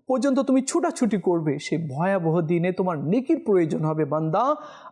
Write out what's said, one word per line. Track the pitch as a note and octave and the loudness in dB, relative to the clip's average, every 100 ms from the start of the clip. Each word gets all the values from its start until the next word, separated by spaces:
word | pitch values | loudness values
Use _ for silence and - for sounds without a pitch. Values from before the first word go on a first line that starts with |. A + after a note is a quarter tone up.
| - | -2
পর্যন্ত | B3+ C4+ C4 | 0 2 2
তুমি | C4+ C4 | 2 2
ছুটাছুটি | C4 E4+ F4 - A3 G3+ | 2 0 0 0 0 0
করবে। | F#3 E3+ D#3 D3 | 0 0 0 -4
সেই | - D#3 D#3+ | -4 -4 -4
ভয়াবহ | C3 F3+ G3 D#3+ E3+ | -2 0 0 0 0
দিনে | D#3+ F3 F3 | 0 0 0
তোমার | F#3 F#3 D#3+ | 0 -2 -2
নেকির | C3+ A#3 B3+ D#4+ | 0 0 0 -2
প্রয়োজন | - F#3+ E3 - | 2 2 2 0
হবে, | D#3 D#3 | 0 0
বান্দা, | D3 D3+ D#3+ F#3 B3+ D4 - - - | 0 0 0 0 0 -2 -6 -20 -18